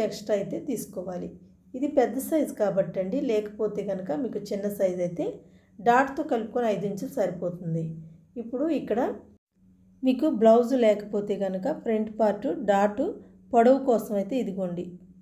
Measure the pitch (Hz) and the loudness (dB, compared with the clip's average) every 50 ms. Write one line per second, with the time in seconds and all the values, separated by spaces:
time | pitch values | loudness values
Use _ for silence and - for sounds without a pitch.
0 | 220 - 208 - - - 214 202 185 180 180 - - - 233 - - - - 185 | 0 0 -2 -4 -4 0 0 0 0 -2 -6 -6 -6 -4 -6 -6 -6 -8 -10 -10
1 | 180 185 180 175 - - - - - - - _ _ _ - 254 277 285 294 - | -8 -8 -8 -8 -8 -10 -12 -16 -20 -20 -20 _ _ _ -6 -4 -4 0 4 4
2 | 240 208 214 269 269 - 330 311 269 - - - 214 196 175 190 185 - - 190 | 4 4 2 -2 -2 0 2 2 2 0 0 0 0 2 2 0 0 0 -2 -4
3 | 185 190 220 277 294 247 220 214 208 202 - - 220 202 - 208 196 202 190 185 | -2 -2 -2 -2 0 0 0 0 0 -2 -4 -4 -2 -2 -2 -4 -4 -4 -4 -4
4 | - - 302 294 262 214 - 208 - - 220 196 202 202 202 - 196 185 180 180 | -4 -4 -4 -2 -4 -4 -4 -6 -6 -6 -4 -4 -2 -4 0 0 0 0 0 0
5 | 175 175 - - 330 466 - - - - - - _ _ _ - 180 233 240 254 | -2 -2 -2 -4 -4 -4 -6 -8 -14 -20 -20 -20 _ _ _ -2 2 4 6 6
6 | 277 269 - 330 302 - 254 226 220 226 - 247 240 220 202 175 196 202 196 - | 4 2 0 -6 -4 -2 -2 -2 -2 -2 -2 -2 0 0 0 0 -2 -4 -4 -6
7 | 254 - - 240 196 175 175 - 180 175 175 - 180 165 165 165 160 - - - | -8 -6 -2 -2 -2 -2 -2 -4 -6 -6 -6 -6 -6 -4 -4 -2 -4 -4 -8 -12
8 | - - - - _ _ - 240 226 233 - 247 294 339 302 254 - - 214 226 | -14 -18 -20 -20 _ _ -12 -12 -8 -6 -4 -2 0 0 0 0 -2 0 0 0
9 | 285 403 - - - - - _ _ _ _ _ _ _ _ _ _ _ _ _ | 0 0 -2 -6 -12 -20 -20 _ _ _ _ _ _ _ _ _ _ _ _ _
10 | 262 262 254 - 302 311 262 202 220 226 226 240 240 233 269 254 226 214 208 208 | 0 0 2 2 2 0 2 6 8 8 8 8 6 4 2 4 4 4 4 2
11 | - - 202 202 202 208 202 185 196 190 185 185 190 269 311 - - 233 220 220 | 0 -4 -4 -4 -2 -2 -2 -2 -2 -2 -2 -2 -2 -4 -4 -4 -2 -2 0 0
12 | 214 214 - - 220 208 196 208 - 285 339 330 226 196 202 196 202 208 208 - | -2 -2 0 2 2 2 2 0 -2 -4 -4 -2 0 2 4 4 2 2 0 -2
13 | 294 403 - - - - - - - - - 233 226 240 269 277 269 254 233 202 | -4 -4 -4 -8 -12 -20 -20 -20 -8 2 4 6 8 8 6 6 4 2 2 2
14 | 190 - 214 202 190 196 269 254 226 - 185 196 185 175 175 175 175 175 - - | 0 -2 -2 -2 -2 -2 -2 -4 -2 -4 -4 -4 -4 -4 -4 -6 -8 -10 -12 -16
15 | - - - - | -18 -20 -16 -4